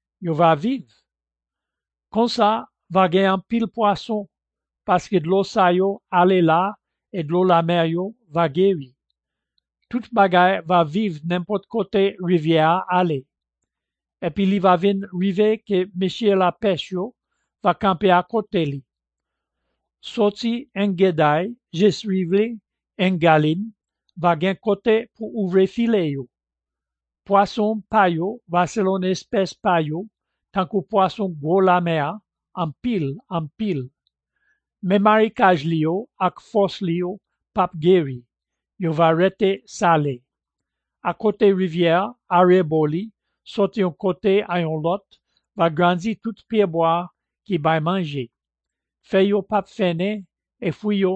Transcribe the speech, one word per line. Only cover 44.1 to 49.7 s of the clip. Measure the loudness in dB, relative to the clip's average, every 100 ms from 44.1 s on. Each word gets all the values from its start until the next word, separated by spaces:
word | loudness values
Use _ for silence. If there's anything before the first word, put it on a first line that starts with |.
| -2 0 0
a | 0 -4
yon | -4 -4
lòt, | -4 -4 _ _ _ _ _ -2
va | -2
grandi | 2 0 0 -4 -6
tout | -8 -12 _
pye | 0 0
bwa | 0 0 0 -4 _ _ _ -6
ki | -2
bay | 0 0
manje. | -2 -4 -4 -8 -10 _ _ _ _ _ _ _ _
Fè | 0 2
yo | 0
p | -2 -4
ap | -4